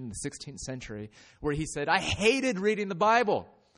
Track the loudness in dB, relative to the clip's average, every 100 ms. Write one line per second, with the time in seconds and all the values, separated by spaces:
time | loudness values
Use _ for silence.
0 | -10 -8 -8 -10 -14 -12 -10 -10 -10 -12
1 | -12 -16 -20 -6 -4 -2 -4 -4 0 0
2 | 0 2 4 4 2 2 2 0 -2 2
3 | 4 4 4 0 -2 _ _